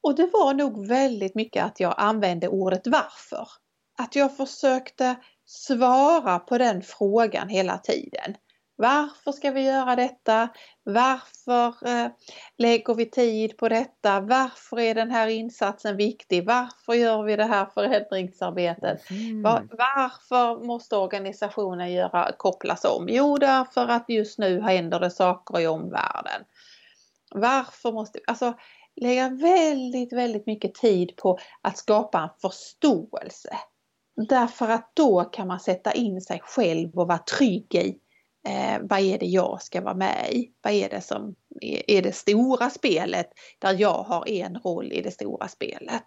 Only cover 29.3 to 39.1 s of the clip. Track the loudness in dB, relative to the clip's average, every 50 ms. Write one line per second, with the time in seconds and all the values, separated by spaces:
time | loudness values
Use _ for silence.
29.3 | -2 2 4 6 6 6 6 4 0 -2 -4 -4 -4 -4 -4 -2 -2 -2 -2 -2
30.3 | -2 -4 -4 -4 -4 -4 -4 -8 -4 2 2 4 4 4 2 0 -4 -2 0 0
31.3 | 0 0 -4 -20 -20 _ -6 -6 -6 -4 0 2 2 2 2 0 -2 -2 -2 -4
32.3 | -10 _ -6 -6 -6 -8 -20 -20 -6 _ 2 4 4 2 -2 -8 -10 -12 -10 -12
33.3 | -16 -16 -16 -14 -12 -12 -14 _ _ _ _ _ _ _ _ _ _ -6 0 2
34.3 | 4 4 4 2 -2 -4 -2 0 0 -2 -2 _ _ 4 4 6 6 4 2 0
35.3 | -6 -10 -6 -6 -8 -4 -2 -2 -2 -2 _ -2 -2 0 -2 -2 -4 -6 -8 -8
36.3 | -10 -10 -10 -6 -2 0 0 2 2 0 -4 -4 -2 -2 0 0 0 -2 -2 -4
37.3 | 0 2 2 2 2 -2 -4 _ -2 0 0 -2 -4 -8 _ _ _ _ _ _
38.3 | _ _ _ -6 -4 -4 -2 -2 -4 -4 -4 -2 0 0 2 0